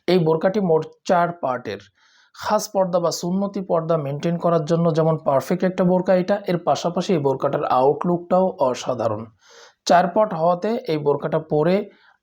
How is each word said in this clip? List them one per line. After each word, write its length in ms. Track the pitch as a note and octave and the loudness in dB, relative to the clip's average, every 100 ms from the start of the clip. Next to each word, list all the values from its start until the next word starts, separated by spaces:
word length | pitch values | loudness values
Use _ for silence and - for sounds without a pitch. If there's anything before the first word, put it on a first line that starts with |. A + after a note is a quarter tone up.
| - | 2
এই 120 | F3+ | 2
বোরকাটি 420 | D#3+ D#3+ F#3+ G#3 | 4 2 0 0
মোট 260 | F3+ D#3+ D3+ - - | 2 0 0 -12 0
চার 240 | F3+ F3 | 2 2
পার্টের। 460 | E3+ C#3 B2 A#2 G2 - _ _ _ _ | -2 -6 -4 -6 -10 -12 _ _ _ _
খাস 340 | - - G#3+ G#3 | -12 -2 -2 0
পর্দা 320 | G3 F#3 F3 | -2 0 0
বা 100 | E3+ | 0
সুন্নতি 500 | D#3 F3 F#3 G3 G3+ | -2 -4 -2 -4 -6
পর্দা 360 | F#3+ E3+ D#3+ E3 | -2 -2 0 -2
মেনটেন 420 | C#3 D3 E3+ E3+ | -2 -4 -4 -2
করার 260 | E3+ E3+ | 0 0
জন্য 300 | D3+ E3+ E3+ | 0 0 2
যেমন 220 | D#3 D#3+ D#3+ | 2 0 0
পারফেক্ট 480 | - C3+ - F3+ | 0 0 0 -2
একটা 200 | F#3 F#3 | -2 0
বোরকা 300 | F3+ F3+ F3+ | 2 2 2
এটা, 280 | F#3 F3+ G3+ G3+ | 2 2 -2 -2
এর 120 | F3 | -2
পাশাপাশি 540 | E3 C#3 F3 F3+ E3+ | 0 0 0 -4 0
এই 60 | F3 | 0
বোরকাটার 460 | C#3 C3+ C#3+ D3 | 0 0 -2 -2
আউটলুকটাও 920 | - B2+ C3+ C#3+ F3 F3 F3 F3+ F#3 - | 0 4 4 2 0 -2 0 2 2 0
অসাধারণ। 640 | C3 A#2+ - B2 A2+ G#2+ A2+ _ _ - - _ - | -2 -2 -6 -2 -2 -4 -10 _ _ -20 -20 _ 2
চার 220 | F3 F3+ | 4 4
পার্ট 260 | G#3+ G#3+ | 0 0
হওয়াতে 440 | E3 E3 F3 G3+ A#3+ - | 0 0 0 -2 -6 -4
এই 100 | D#3 | -2
বোরকাটা 400 | C#3+ C#3+ D#3 D#3+ | 0 -2 -2 -4
পরে 520 | D#3 D3+ D#3+ G3 G#3+ _ _ _ | -2 0 2 0 -2 _ _ _